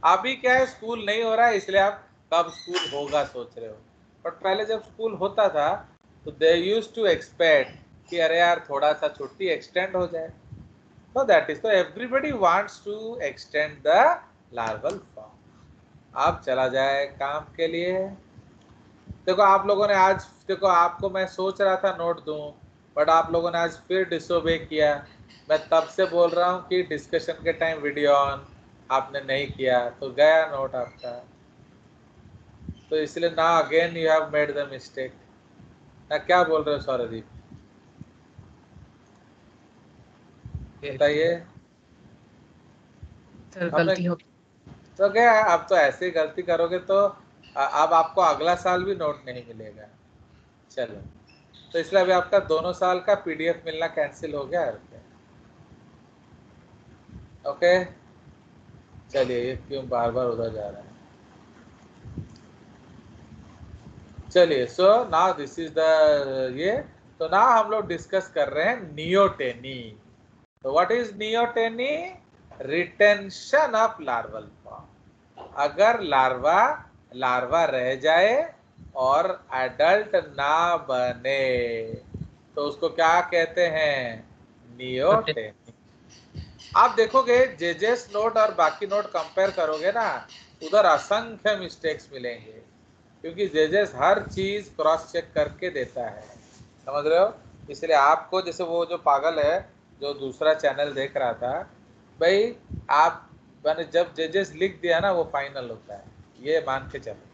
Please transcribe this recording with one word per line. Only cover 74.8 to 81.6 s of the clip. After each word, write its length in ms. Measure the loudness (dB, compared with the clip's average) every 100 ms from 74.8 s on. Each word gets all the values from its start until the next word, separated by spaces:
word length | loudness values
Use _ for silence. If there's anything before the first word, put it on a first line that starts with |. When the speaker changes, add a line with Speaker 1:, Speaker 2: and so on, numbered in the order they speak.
| -20 _ _ _ _ -20 -18 -4
Speaker 1:
अगर 460 | -4 2 2 2
larva, 880 | 0 2 2 2 2 4 2 0 -10 _ _ -6
larva 500 | -2 -2 0 0 0
रह 300 | 0 -2 -2
जाए 600 | 2 4 4 2 -2 -8 _ _ -16 -4
और 500 | 0 2 0 -4 -8
adult 600 | -6 -6 0 2 2 2 -2
ना 640 | -2 -6 0 2 2 -2
बने 1080 | -2 -2 -2 -4 -4 -2 0 -2